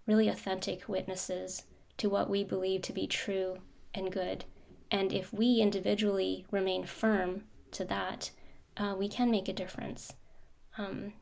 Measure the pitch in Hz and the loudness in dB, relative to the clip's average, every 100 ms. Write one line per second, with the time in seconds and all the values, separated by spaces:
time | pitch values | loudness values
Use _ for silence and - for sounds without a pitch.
0 | - 214 214 - 196 190 208 185 - 185 | 4 6 6 2 -2 -2 -2 -4 -4 -4
1 | 185 185 - 185 185 - - - - - | -2 -4 -2 -4 -6 -8 -12 -20 -14 -2
2 | 208 202 202 202 196 190 190 190 - 190 | 0 2 2 0 0 0 0 0 -2 -4
3 | 190 - - 190 185 185 - - - 196 | -2 -2 -2 0 -2 -4 -12 -20 -12 -6
4 | 190 185 185 190 - - - - - 196 | -2 -2 -2 -4 -8 -14 -20 -20 -2 0
5 | 190 196 180 202 240 233 208 196 202 208 | 2 0 -2 2 4 6 6 4 2 2
6 | 208 196 190 185 - 196 190 185 180 - | 2 2 2 -2 -2 0 2 0 -4 0
7 | 220 202 180 196 - - - - 185 196 | 2 4 2 -4 -8 -20 -12 -8 -2 -2
8 | 185 - - - - - - - 208 190 | -2 -6 -10 -12 -20 -20 -12 -4 -2 0
9 | 202 - 240 214 - - 180 - - - | -2 2 4 4 2 -4 -6 -6 -8 -8
10 | - - - - - - - - 196 196 | -10 -14 -18 -20 -20 -20 -14 -8 -6 -6
11 | 202 - | -8 -12